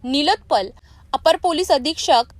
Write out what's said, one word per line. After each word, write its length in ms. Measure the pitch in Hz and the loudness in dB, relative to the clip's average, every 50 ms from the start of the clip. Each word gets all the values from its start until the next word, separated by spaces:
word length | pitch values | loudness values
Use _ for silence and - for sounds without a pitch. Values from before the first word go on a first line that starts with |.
| - | -6
नीलोत्पल, 600 | 247 262 285 294 320 415 427 - - 320 220 190 196 - - _ - - - - - - | -4 -2 -2 0 0 -2 -2 -2 -2 -2 -2 -2 -4 -12 -20 _ -20 -20 -20 -14 -8 -8
अपर 240 | - - 320 330 | 0 2 2 2
पोलीस 340 | 330 - 359 330 302 370 - | 2 0 -2 -2 -2 0 0
अधीक्षक 520 | 320 277 247 302 320 - - - 302 233 240 - - - | 0 0 0 -4 -8 -6 0 2 2 2 2 -2 -8 -20